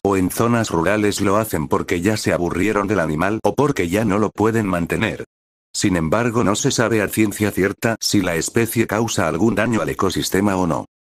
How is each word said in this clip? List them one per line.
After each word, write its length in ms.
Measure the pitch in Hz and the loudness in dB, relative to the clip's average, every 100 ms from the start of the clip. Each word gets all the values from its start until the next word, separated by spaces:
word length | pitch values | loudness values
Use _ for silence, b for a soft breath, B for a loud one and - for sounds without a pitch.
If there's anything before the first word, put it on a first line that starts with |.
o 120 | 98 95 | 0 2
en 140 | 92 | 0
zonas 400 | - 117 117 110 | 0 2 2 0
rurales 500 | 85 82 107 104 95 | 0 0 2 0 0
lo 160 | 98 101 | 0 0
hacen 300 | 110 - 69 | 0 -4 -2
porque 340 | 95 85 87 | -2 -2 0
ya 160 | 92 107 | 0 0
se 160 | 107 | 0
aburrieron 540 | 82 85 85 101 104 95 | 0 0 0 0 0 0
del 140 | 101 | 0
animal 400 | 80 78 95 110 | 0 0 -2 0
o 140 | 101 - | 0 2
porque 320 | 143 135 87 | 0 0 0
ya 160 | 101 | 0
no 160 | 113 98 | 0 0
lo 100 | 101 | 0
pueden 380 | - 107 113 101 | 0 0 2 0
mantener. 560 | 87 82 82 104 - - _ _ _ _ | -2 -2 -2 -2 -4 -12 _ _ _ _
Sin 220 | - 104 90 | -2 0 2
embargo, 480 | 78 107 120 113 | 2 0 0 0
no 100 | 98 | 0
se 160 | 104 135 | 0 0
sabe 320 | 123 110 110 | 0 2 2
a 60 | 95 | 0
ciencia 420 | - 107 98 104 | 0 0 0 -2
cierta 460 | 95 98 - 117 110 | 0 -2 0 -2 -2
si 240 | - 104 | 0 0
la 140 | 90 82 | 2 -2
especie 500 | - 117 113 117 107 | -2 0 0 0 0
causa 400 | 104 117 - 82 | 0 -2 0 -2
algún 300 | 80 110 98 | 2 0 2
daño 240 | 113 110 | 0 0
al 80 | 76 | -2
ecosistema 640 | 67 95 80 71 92 104 92 | -2 -2 -2 -2 0 2 0
o 120 | 90 | 0
no. 160 | 65 - _ | -2 -6 _